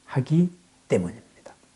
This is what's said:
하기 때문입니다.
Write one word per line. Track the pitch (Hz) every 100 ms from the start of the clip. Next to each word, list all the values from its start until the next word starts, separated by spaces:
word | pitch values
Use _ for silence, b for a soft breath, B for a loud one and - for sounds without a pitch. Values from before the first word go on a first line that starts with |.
| -
하기 | 139 127 156 180 - _ _ -
때문입니다. | 113 87 - - _ - - _